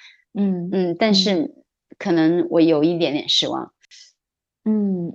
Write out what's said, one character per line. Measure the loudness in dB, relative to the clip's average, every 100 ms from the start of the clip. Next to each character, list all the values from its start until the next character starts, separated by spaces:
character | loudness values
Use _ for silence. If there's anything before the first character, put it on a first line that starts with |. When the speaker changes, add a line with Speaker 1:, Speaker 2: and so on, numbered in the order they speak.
| -20 _ _
Speaker 1:
嗯， | -4 -2 -2 -4
嗯。 | -2 -2
Speaker 2:
嗯， | 0
但 | 2
是 | 2 2 -2 -4 -10 _ _ _ -12
可 | -2
能 | 2 2 2 0
我 | 2
有 | 4 4
一 | 2 0
点 | -2
点 | -2 0
失 | 0 0
望。 | -4 -10 _ _ -20 -20 _ _ _ _ _
Speaker 1:
嗯。 | -2 0 0 -2 -6